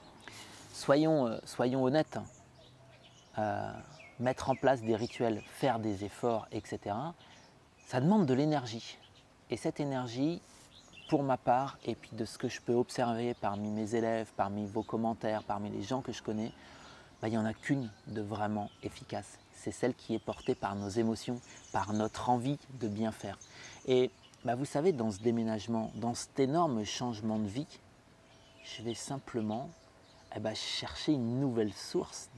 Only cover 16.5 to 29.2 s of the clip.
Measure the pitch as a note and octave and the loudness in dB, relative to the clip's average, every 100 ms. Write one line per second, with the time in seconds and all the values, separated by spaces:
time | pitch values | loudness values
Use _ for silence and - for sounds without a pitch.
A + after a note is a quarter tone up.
16.5 | - - - - - - - A2+ A2+ A2 | -8 -18 -20 -20 -20 -20 -6 -2 0 0
17.5 | G#2 - C#3 A2+ - - G#2+ G#2 G#2 G#2+ | -2 0 0 0 -8 -8 -6 -4 -2 0
18.5 | G#2 G#2 - G#2 - - G2+ - - - | 0 -4 -8 -10 -10 -8 -8 -8 -16 -20
19.5 | - - - B2 - - A2 - - - | -10 -8 0 0 0 -2 -2 -2 -2 -2
20.5 | B2 G2 G2+ G2+ A2 A2+ A2 - A#2+ - | 0 -2 -2 -2 2 2 0 -4 -6 -10
21.5 | - - G2+ F#2+ G#2+ A2 - A#2 B2 B2+ | -20 -4 -2 0 0 0 0 0 2 2
22.5 | D3 - C3 A2+ G#2 A2 - G2+ - - | -2 -6 -6 -4 0 -2 -2 -8 -10 -14
23.5 | - - - - B2+ B2+ - - - B2 | -18 -18 -6 4 6 4 0 -20 -6 -2
24.5 | B2 C#3+ C#3+ F#3 C3+ A2 G2+ A#2 A#2 A2+ | -2 0 2 4 4 0 0 2 2 2
25.5 | A2 A#2 A2+ A2 G#2+ A#2 A#2 - - C3+ | -2 0 -2 -2 -2 -4 -4 -4 0 2
26.5 | E3 D#3+ A2+ G#2 - B2+ G#2+ A2 A2 G#2 | 4 2 2 -2 -4 -4 -2 -2 0 -2
27.5 | A#2 D#3+ - - - - - - - - | -4 -8 -12 -20 -20 -20 -20 -20 -20 -20
28.5 | - - - A2+ A2 - C#3 | -20 -14 -8 -6 -6 -6 -8